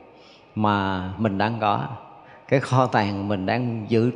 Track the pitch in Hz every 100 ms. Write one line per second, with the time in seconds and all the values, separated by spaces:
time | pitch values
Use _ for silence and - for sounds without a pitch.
0 | - - - - - 107 104 101 98 92
1 | 92 92 110 98 104 117 104 113 139 113
2 | - - - - - 135 - 127 123 120
3 | 101 98 104 98 95 117 120 113 101 113
4 | 120